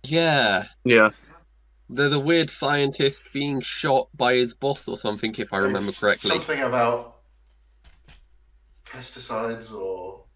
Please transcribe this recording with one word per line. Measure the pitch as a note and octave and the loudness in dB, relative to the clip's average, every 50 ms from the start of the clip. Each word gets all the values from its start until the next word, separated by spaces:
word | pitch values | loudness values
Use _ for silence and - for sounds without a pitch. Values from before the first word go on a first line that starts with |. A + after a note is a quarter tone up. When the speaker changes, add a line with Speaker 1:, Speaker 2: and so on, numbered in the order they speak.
| - | -6
Speaker 1:
Yeah. | C3 D3+ E3 E3 D#3+ D3+ C#3 B2 G#2+ G2 F#2 - - - _ _ | 0 0 2 4 4 4 4 4 4 4 2 0 -4 -18 _ _
Speaker 2:
Yeah. | B2+ A#2+ A2+ G#2+ G#2+ - _ _ - - - _ _ _ _ _ _ _ _ _ _ | 6 6 8 8 6 4 _ _ -20 -20 -20 _ _ _ _ _ _ _ _ _ _
Speaker 1:
There's | A#2+ B2 C#3+ C#3+ C#3+ | -2 0 2 2 2
a | D3 | 0
weird | C3+ D3+ E3+ E3 D#3+ D3 | 2 4 4 4 2 2
scientist | - - D3 C#3 C#3+ C#3+ C#3+ C#3 C#3 - C#3 C#3 C#3 - - - - | -4 -6 -2 0 2 2 2 0 0 0 0 0 0 -4 -18 -10 -6
being | C#3 C#3+ C#3+ C#3 C3 | -4 -4 -2 -4 -4
shot | A#2+ - - - - D3+ C3+ C3 B2+ _ - | -6 -8 -8 -4 -2 0 0 0 0 _ -4
by | - B2+ B2 B2+ | 0 2 2 4
his | B2 B2+ A#2+ - | 4 2 0 -2
boss | _ - C#3 C#3 - - | _ -4 -4 -4 -4 -6
or | - C3 | -10 -10
something, | - - A2 G#2 G#2 - A2+ A2 | -6 -4 -6 -4 -4 -6 -6 -6
if | - A2 - - | -6 -8 -4 -2
I | |
remember | G2 G2 G2 - G2 G2+ G2+ | -2 0 0 0 -2 -4 -4
Speaker 3:
It's | G2 - | -6 -2
Speaker 1:
correctly. | G#2+ G#2 G2 - - - | 0 0 0 0 0 -2
Speaker 3:
something | G#2+ A#2 - - - C#3 | -2 -2 -2 -4 -4 -4
about | C3+ B2 A#2+ B2 A#2 A#2 A#2+ A#2 - - - _ _ _ _ _ _ _ _ _ _ _ _ _ _ - - _ _ - - - - _ _ _ _ _ _ _ _ _ _ _ _ | -2 -2 0 0 0 0 -2 -4 -8 -14 -20 _ _ _ _ _ _ _ _ _ _ _ _ _ _ -20 -20 _ _ -20 -20 -20 -20 _ _ _ _ _ _ _ _ _ _ _ _
pesticides | - - C3 B2+ - - C3 A#2 - A#2+ A2 A2+ A#2 A2+ A2 A2 A2 A2 | -20 -18 -18 -16 -16 -16 -16 -12 -10 -8 -6 -6 -6 -8 -10 -14 -16 -14
or | G2+ F#2+ F#2+ F#2+ F#2 D2+ - - - - _ _ | -10 -8 -8 -10 -10 -12 -16 -16 -18 -20 _ _